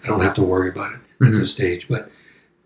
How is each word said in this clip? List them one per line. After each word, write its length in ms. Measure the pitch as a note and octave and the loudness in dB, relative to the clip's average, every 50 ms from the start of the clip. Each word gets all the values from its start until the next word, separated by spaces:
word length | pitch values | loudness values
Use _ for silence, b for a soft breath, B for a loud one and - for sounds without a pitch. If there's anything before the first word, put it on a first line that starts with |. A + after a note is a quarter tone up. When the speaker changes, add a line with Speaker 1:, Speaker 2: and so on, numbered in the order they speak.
| B | B
Speaker 1:
I 20 | |
don't 140 | A2+ G#2+ G2 | -4 -2 0
have 140 | F#2 G2 - | 0 0 2
to 80 | - F#2+ | 2 0
worry 260 | F2+ F#2 F#2 F#2 F#2 | 2 2 0 0 -2
about 240 | F2 - - - - | -4 -6 -10 -10 -12
it 40 | |
at 60 | - - _ _ - | -14 -18 _ _ 2
Speaker 2:
Mm-hmm. 200 | B2+ A#2 G#2+ G#2 | 4 4 4 4
Speaker 1:
this 160 | F#2+ - - | 0 0 -2
stage, 340 | - G2+ F2+ F2 F2 - - | -2 -2 -2 -2 -4 -4 -6
but 220 | C3 - - b b b b b b b b b b b _ | -6 -6 -6 b b b b b b b b b b b _